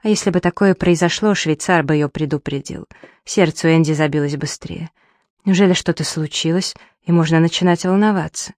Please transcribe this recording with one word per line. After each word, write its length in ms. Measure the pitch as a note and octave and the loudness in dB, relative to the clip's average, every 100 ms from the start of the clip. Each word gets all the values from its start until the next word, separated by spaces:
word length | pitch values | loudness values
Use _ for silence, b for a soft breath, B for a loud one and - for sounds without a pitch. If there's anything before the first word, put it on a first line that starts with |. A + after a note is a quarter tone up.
А 60 | G#3+ | 0
если 220 | G#3 - | 0 0
бы 100 | F3+ | 0
такое 340 | F3 - G3 | -2 2 2
произошло, 600 | F#3 F3+ E3+ F3 - G#3+ | 2 2 2 2 0 0
швейцар 500 | G3+ D#3+ D#3 - F3 | 0 -2 -4 0 0
бы 100 | C#3+ | 2
её 140 | D3+ D3 | 0 0
предупредил. 760 | - D3+ D3 - C#3 - - - B B B | -4 -4 -4 -6 -8 -8 -14 -14 B B B
Сердце 440 | - - F3 - E3 | -6 0 2 2 2
у 20 | |
Энди 220 | D#3+ D#3 | 4 2
забилось 440 | D3+ D3+ D3+ C#3+ C#3+ | 0 0 0 -2 -4
быстрее. 540 | D3 - - E3 E3 _ _ _ _ _ | -8 -10 -12 -12 -12 _ _ _ _ _
Неужели 300 | - F#3 G3 | 0 4 4
что-то 300 | F3+ - D#3+ | 2 -2 -4
случилось, 720 | D#3 - D3+ - E3 F3 F#3+ - b b | -6 -6 -6 -4 -2 -2 -4 -10 b b
и 100 | - | 0
можно 280 | E3+ D#3+ E3 | 0 4 2
начинать 440 | E3 - F3+ E3+ | 2 2 0 0
волноваться? 720 | F#3 F#3+ G#3+ G3 D#3+ - - | 0 2 2 0 -4 -10 -14